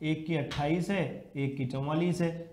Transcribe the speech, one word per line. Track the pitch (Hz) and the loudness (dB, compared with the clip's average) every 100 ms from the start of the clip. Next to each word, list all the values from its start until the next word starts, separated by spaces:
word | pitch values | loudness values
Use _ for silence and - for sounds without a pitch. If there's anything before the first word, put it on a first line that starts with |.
एक | 156 156 160 | -2 0 0
की | 160 | 0
अट्ठाईस | 131 - 147 175 175 | 0 0 2 2 2
है, | 196 139 - - 139 | 0 0 -2 -8 -2
एक | 139 135 | -2 0
की | 127 | -2
चौवालीस | 135 139 156 175 170 | -2 0 2 2 2
है, | 170 165 - | 0 0 -10